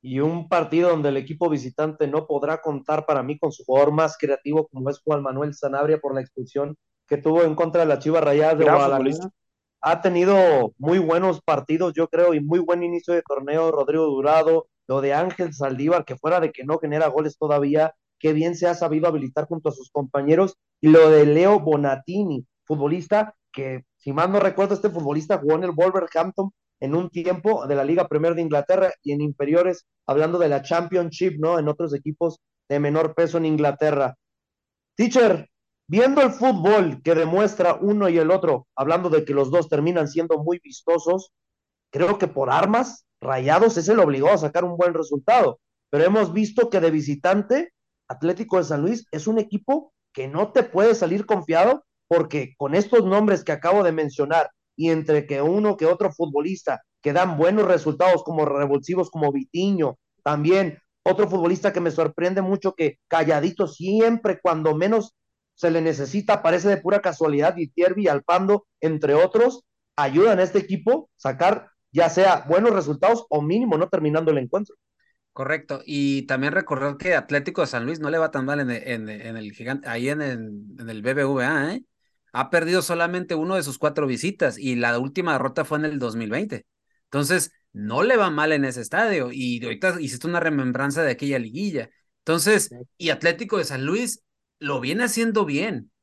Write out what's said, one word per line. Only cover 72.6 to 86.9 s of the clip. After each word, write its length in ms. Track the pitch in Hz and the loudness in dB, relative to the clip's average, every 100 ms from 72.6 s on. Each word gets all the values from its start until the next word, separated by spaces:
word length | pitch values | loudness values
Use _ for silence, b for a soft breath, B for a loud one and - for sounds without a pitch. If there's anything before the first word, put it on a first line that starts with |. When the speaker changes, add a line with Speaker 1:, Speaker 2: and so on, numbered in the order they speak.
| 233 | 4
Speaker 1:
resultados 560 | 196 147 143 190 233 - | 2 -2 0 2 2 0
o 140 | 151 | -2
mínimo 340 | 147 196 240 156 | 0 0 0 0
no 120 | 180 | 0
terminando 420 | 185 151 156 160 | 0 0 0 0
el 80 | 156 | 0
encuentro. 360 | 123 185 208 - _ _ _ _ _ | 0 -4 -6 -14 _ _ _ _ _
Speaker 3:
Correcto. 480 | - 135 156 - 139 - | -12 -6 -6 -6 -12 -8
Y 380 | 143 139 139 | -4 -2 -2
también 300 | 131 131 139 | -4 -4 -2
recordar 440 | 185 - 135 143 143 | -2 -4 -4 -4 -6
que 180 | 185 160 | -2 -2
Atlético 460 | - 143 143 180 | 0 -4 -4 -4
de 60 | 143 | -4
San 180 | 123 117 | -4 -6
Luis 140 | 160 | -6
no 100 | 151 | -4
le 80 | 160 | -2
va 140 | 160 | -2
tan 140 | 147 131 | -4 -4
mal 140 | 147 | -4
en 120 | 131 | -4
el, 160 | 117 131 | -6 -8
en, 220 | 117 107 | -8 -8
en 280 | 104 113 113 | -14 -14 -14
el 140 | 107 | -14
gigante, 380 | 95 117 139 139 | -14 -10 -10 -8
ahí 200 | 117 127 | -6 -6
en 120 | 147 | -4
el, 180 | 147 120 110 104 104 98 | -6 -8 -10 -14 -18 -18
en 100 | 117 | -14
el 120 | 110 | -8
B 120 | 113 | -4
B 120 | 135 135 | -2 -2
V 180 | 139 | 0
A, 300 | 127 156 143 | 0 -2 -4
¿eh? 100 | 233 - _ _ _ _ | -6 -12 _ _ _ _
Ha 180 | 120 131 | -6 -2
perdido 320 | 170 165 180 | -2 0 -2
solamente 540 | - 170 170 180 175 165 | -2 -4 -4 -4 -6 -6
uno 200 | 165 190 | -4 -4
de 60 | |
sus 160 | 147 131 | -6 -4
cuatro 300 | 151 143 143 | -4 -2 -4
visitas 500 | 123 160 202 147 - | -4 -6 -2 -4 -2
y 180 | 135 123 | -6 -2
la 220 | 120 120 | -2 -2
última 360 | 135 143 175 | -4 -6 -4
derrota 320 | 139 127 131 147 | -2 -2 -4 -4
fue 120 | 151 | -4
en 80 | 151 | -4
el 140 | 147 | -6
dos 160 | 123 113 | -6 -6
mil 160 | 110 | -6
veinte. 340 | 123 208 110 _ _ _ | -6 -6 -10 _ _ _